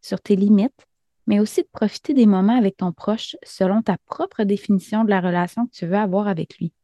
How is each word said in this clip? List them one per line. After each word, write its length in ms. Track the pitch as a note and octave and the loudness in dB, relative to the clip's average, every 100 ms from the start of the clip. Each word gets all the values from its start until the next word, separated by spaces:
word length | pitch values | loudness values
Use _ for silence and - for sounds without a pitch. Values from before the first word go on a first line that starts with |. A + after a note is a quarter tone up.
sur 180 | - F#3+ | -8 -10
tes 160 | - | 0
limites, 520 | G3 G3+ G#3 G#3+ _ _ _ _ _ - | 2 4 4 2 _ _ _ _ _ 0
mais 140 | G#3 | 0
aussi 200 | G#3+ - | 2 -2
de 80 | - | -6
profiter 440 | - G#3+ - - | -2 -4 -4 -2
des 100 | C4+ | 4
moments 320 | A3 F#3+ G3 B3 | 4 4 2 2
avec 220 | G3+ - | 0 -2
ton 120 | F#3 | -6
proche 460 | E3 - A3 - - | -6 -4 -6 -6 -16
selon 400 | - - F#3+ G3+ | -20 -2 0 0
ta 160 | A3+ F3+ _ | 0 -4 _
propre 380 | - F4+ - | -10 -10 -4
définition 600 | G#3 G3+ - G3 - G#3+ | -2 -2 0 -2 0 -2
de 60 | A3 | 0
la 100 | G3 | 0
relation 460 | F3+ F3 F3 - A#3+ | 0 -2 -2 -4 -6
que 60 | |
tu 140 | - E3 | -6 -4
veux 120 | G3 | -2
avoir 280 | G#3+ F#3 G#3 | 0 -2 -2
avec 320 | F3+ D#3+ - | -4 -6 -8
lui. 140 | E3+ _ | -10 _